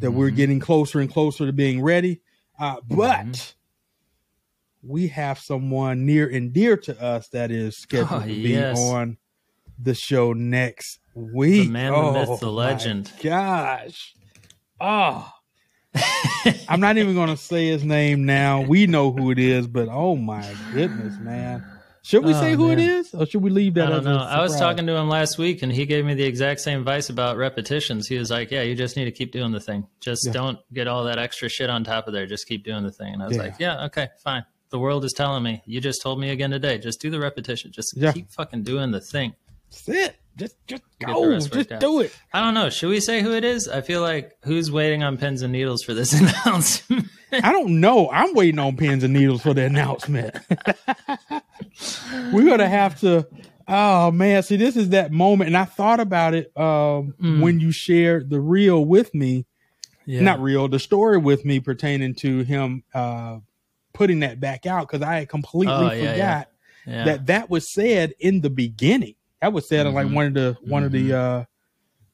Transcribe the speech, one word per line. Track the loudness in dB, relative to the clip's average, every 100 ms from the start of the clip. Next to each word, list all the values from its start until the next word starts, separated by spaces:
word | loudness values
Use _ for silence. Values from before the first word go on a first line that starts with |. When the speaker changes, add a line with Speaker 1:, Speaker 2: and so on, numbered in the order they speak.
Speaker 1:
that | -2
we're | 0 0
Speaker 2:
Mm-hmm. | 2
Speaker 1:
getting | 2 2
closer | 2 2 2 0
and | -2
closer | 0 0 0 -4
to |
being | 0 0 2
ready. | 2 2 2 -4 _ _ _ -8
Uh, | -8 -8 -4
but | 0 2 2 -2
Speaker 2:
Mm-hmm. | -10 -12 -20 _ _ _ _ _ _ _ _ _ _ _ _ -10
Speaker 1:
we | -4 -4
have | -4 -6 -6
someone | -6 -6 -4 -2 -2 0
near | 2 4 2
and | -2 -2
dear | 2 4 4
to | 0 -8
us | -4 -4 -6
that | -6 -4
is | -2 -4 -8
scheduled | -6 -2 -2
Speaker 2:
Oh, | -2
Speaker 1:
to | -6
be | -4 0
Speaker 2:
yes. | 0 0 0
Speaker 1:
on | 0 -2 -4 -8 _ _ _ _ _ -8
the | -4
show | -4 0 2 2
next | 0 -2 0 -2 -6 -16 -18 _
week. | -16 -8 0 4 6 4
Speaker 2:
The |
man, | 0 0
the | 0 2
myth, | 0 0
Speaker 1:
Oh, | -2
Speaker 2:
the | -4
Speaker 1:
my |
Speaker 2:
legend. | -2 -2 -2 -4 -6 -8 -8
Speaker 1:
gosh. | -4 -2 -2 -2 -2 -6 -10 -18 -20 _ _ _ _ _ _ -8
Oh. | -2 2 0 -2 -10 -20 _ _ _ _ _
Speaker 2:
<laughs> | -4 -2 0 -2 0 -2 -2 -2
Speaker 1:
I'm | 0
not | 2 2
even | 2
gonna | 0 0 -4
say | -4 -2 0
his | -2
name | 0 2 2 2 2
now. | 2 2 0
We | 2 4 6
know | 4 2
who | 2 0
it | 2
is, | 2 2 0
but | -4 -4
oh | -2 -2 0
my | -4 -6 -10 -12 -8
goodness, | -4 -4 -4 -8 -10
man. | -10 -8 -8 -10 -12 -20 _ _
Should | 2 2
we | 4
Speaker 2:
Oh, | 2
Speaker 1:
say | 2
who | 4 4
it | 4
Speaker 2:
man. | 2 2
Speaker 1:
is, | -2
or | -4
should | -2 0
we | 0
leave | 2 2
that | 2 2
Speaker 2:
I |
don't | 0
Speaker 1:
as | 0
a |
Speaker 2:
know. | 0
I | 0 0
was | 0
Speaker 1:
surprise? | 2 0
Speaker 2:
talking | 0 -2
to |
him | -2 0
last | 0 -2 -2
week, | -4 -2
and | -2
he | -2 -2
gave | -2
me | 0
the | 0
exact | -2 -2 -2 -2
same | -4 -4
advice | -2 -4 -4
about | -4 -2 -2
repetitions. | -4 -4 -4 -4 -4 -6 -6
He | -6
was | -4
like, | -4 -4
"Yeah, | -4
you | -4
just | -4 -4 -4
need | -6
to |
keep | -6 -8
doing | -6 -4
the | -6
thing. | -6 -10 -10 _
Just | -8 -6 -4
Speaker 1:
Yeah. |
Speaker 2:
don't | -4 -6 -8 _
get | -8 -6
all | -4
that | -4 -4
extra | -6 -8 -8
shit | -6 -4
on | -4
top | -4 -6 -4
of |
there. | -8 -8
Just | -10 -10
keep | -10
doing | -8 -8
the | -8
thing." | -10 -12
And | -10
I | -6
was | -6
Speaker 1:
Yeah. |
Speaker 2:
like, | -6 -6
"Yeah, | -6 -6 -8
okay, | -6 -8 _
fine. | -8 -8 -10 _ _
The | -4
world | -2 -2 -4
is |
telling | -4 -4 -2
me. | -4 -6
You | -10 -8
just | -6 -6
told | -6 -6
me | -6
again | -4 -4
today. | -4 -2 -4
Just | -6 -8
do | -8
the | -6
repetition. | -6 -8 -8 -8 -10
Just | -12 -10 -2
Speaker 1:
Yeah. | 0
Speaker 2:
keep | 0 -6
fucking | -14 -12 -8
doing | -6 -4 -2
the | -4
thing." | -6 -6 -6 -8 _ -20 _
Speaker 1:
That's | -18 -6
it. | -2 -2 -6 _ -14
Just, | -14 _ -18
just | -18 _ -14
Speaker 2:
Get | -6
the |
Speaker 1:
go. | 0 2
Speaker 2:
rest | 2 0
Speaker 1:
Just | -4
Speaker 2:
worked | -4
out. | -2
Speaker 1:
do | 0 0
it. | -2 -6 _
Speaker 2:
I | -2
don't | 0
know. | 0 0
Should | -2 -2
we | -2
say | 0 0
who | 0
it | 0
is? | 0 -2 -4
I | -6
feel | -4 -2
like | -2 -4 -6 _
who's | -4 -2 -2
waiting | 0 0 0
on | -2 -2
pins | -4 -4
and | -4
needles | -2 -2 -4
for | -4
this | -2 2
<laughs> | 4 4 4
announcement? | 0 2 0 -2 -2 -2 -2 -8 -6
Speaker 1:
I | 0 2
don't | 4 2 4
know. | 6 6 4
I'm | 2 2
waiting | 4 4 4
on | 0 0
pins | 0 2
and | 2
needles | 4 4 4
for | 0
the | 2
announcement. | 2 0 0 -4 -4 -4 -4 -8 -4
<laughs> | -4 -2 -4 -4 -8 -6 -10 -8 -10 -10 -20 -20 -14 -12 -12 -10 -10 0
We're | 6 6
gonna | 6 4
have | 4 2 2
to. | 2 4 2 -10 -20 _ -2
Oh | 2 6 6 4
man, | 4 4 4
see, | 2 2
this | 2 2
is | 2
that | 2 2
moment, | 4 4 4 4
and | 2
I |
thought | 0 0 2 2
about | 2 2 2
it, | 0 -2 -2
um, | 0 2 2 0 -4 -4
Speaker 2:
Mm. | 0 4
Speaker 1:
when | 4 4
you | 2
shared | 0 2 4 4 2 0
the | -2
reel | 2 4 6 4
with | 6 4 4
me. | 0 0 0 -4 _ _ _ -20 _ -6
Speaker 2:
Yeah. | 2
Speaker 1:
Not | 2 2
reel, | 2 2 2
the | 0
story | 0 2 4 4
with | 4 2 2
me | -2
pertaining | -2 -4 -2 -2 -2 -4
to | -2 -2
him, | 0 -2 -2 -6 -8
uh, | -6 -6 -6 -10 -14 -18 _ _ _ _
putting | 0 2 2
that | 0 -4
back | -8 -6 -4
out, | -4 -2
'cause | -4
I | -4 -4
had | -4
completely | -6 -4 0 2
Speaker 2:
Oh, | 4 2
yeah, | 2
yeah. | -2
Speaker 1:
forgot | 0 0 -2 -6 _ _ _ -12
Speaker 2:
Yeah. | -4 -2
Speaker 1:
that | -2 0
that | -2 0
was | -4 -4
said | 0 2 2 0 0
in | 2 2
the | 0
beginning. | 0 -4 0 2 2 0 -8 _ -2
That | -2
was | -2 0
said | 0 2
in, |
like, | 0 0
Speaker 2:
Mm-hmm. |
Speaker 1:
one | 0 0
of |
the, | 2 0 -2
one | -4 -2
of | 0
the, | 0 0
Speaker 2:
Mm-hmm. | 0 0 -2
Speaker 1:
uh, | -6 _ _ _ _ _ _